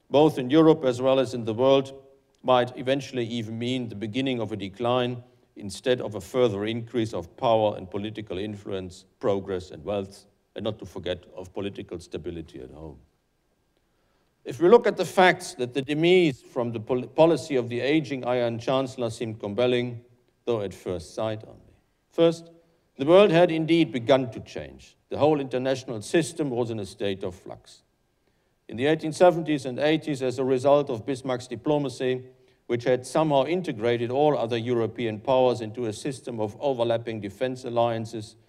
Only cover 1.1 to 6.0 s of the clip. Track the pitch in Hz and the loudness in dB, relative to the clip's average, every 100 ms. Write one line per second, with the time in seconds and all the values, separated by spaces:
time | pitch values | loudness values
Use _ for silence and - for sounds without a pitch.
1.1 | 135 123 127 113 110 131 135 135 - - | 2 2 -2 -4 2 4 4 2 -8 -20
2.1 | _ _ _ 127 127 120 - 127 139 131 | _ _ _ 2 2 2 -2 -2 -2 -2
3.1 | 127 113 120 110 113 120 131 113 101 110 | -4 -4 -4 -6 -6 -4 -4 -6 -8 -6
4.1 | 117 135 120 104 107 95 95 120 127 123 | -4 -2 -2 -4 -6 -10 -4 0 0 0
5.1 | 123 - _ _ - 101 - 131 127 | -6 -14 _ _ -16 -14 -6 0 0